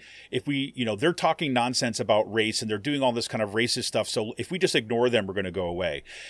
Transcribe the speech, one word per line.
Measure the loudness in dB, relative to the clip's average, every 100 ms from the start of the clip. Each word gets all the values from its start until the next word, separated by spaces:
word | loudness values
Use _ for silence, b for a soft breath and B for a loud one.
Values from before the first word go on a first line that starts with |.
| B B B
if | -6
we, | -2 -2 -2
you | -4
know, | -4 2
they're | 0
talking | 2 0 0 0
nonsense | 0 2 0 -2 -2
about | 4 4 4
race | 2 2 0
and | -2
they're | -2
doing | -2 0
all | 2
this | 0 -2
kind | -2
of | 0
racist | 2 2 0
stuff. | -2 -2 0
So | -2 -2 -4
if | -6
we | -2
just | 0
ignore | 0 0 2 4
them, | 4 0
we're |
gonna | -2 -4
go | -2 -4
away." | -2 -2 -4 -8 B B